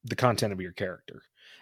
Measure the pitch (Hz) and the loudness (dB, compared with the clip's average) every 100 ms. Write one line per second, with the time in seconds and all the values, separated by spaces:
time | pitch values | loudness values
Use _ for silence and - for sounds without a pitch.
0 | 117 117 127 107 107 95 90 - 95 87 | -6 2 4 4 2 0 -6 -4 -6 -6
1 | - - - _ - - | -12 -20 -20 _ -20 -20